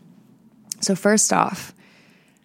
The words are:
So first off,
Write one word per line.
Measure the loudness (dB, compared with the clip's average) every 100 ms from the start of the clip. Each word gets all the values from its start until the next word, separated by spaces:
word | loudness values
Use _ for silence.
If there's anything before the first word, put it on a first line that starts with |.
| -20 -20 _ _ _ _ -16 -8
So | -4 0
first | 2 2 2
off, | 2 0 -2 -14 -20 -20 _ _ _ _ _